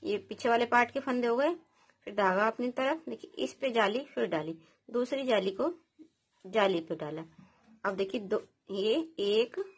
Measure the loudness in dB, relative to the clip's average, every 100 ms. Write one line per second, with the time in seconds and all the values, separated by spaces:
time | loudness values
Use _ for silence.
0 | -4 -4 -6 -4 2 2 4 4 4 0
1 | -2 0 2 2 2 0 -8 _ _ _
2 | -8 0 2 4 2 0 -4 0 0 0
3 | -4 -12 -10 -6 -6 -4 -2 2 2 2
4 | -4 -4 -2 -2 -4 -8 -12 _ -6 -4
5 | -2 -2 2 2 2 0 -2 -4 _ -20
6 | -20 _ _ _ -4 2 2 2 -2 -6
7 | -6 -8 -12 -18 -20 _ _ -8 -4 -2
8 | -2 -4 -2 -4 -4 _ -10 -2 0 0
9 | -2 -4 0 2 2 -2 -10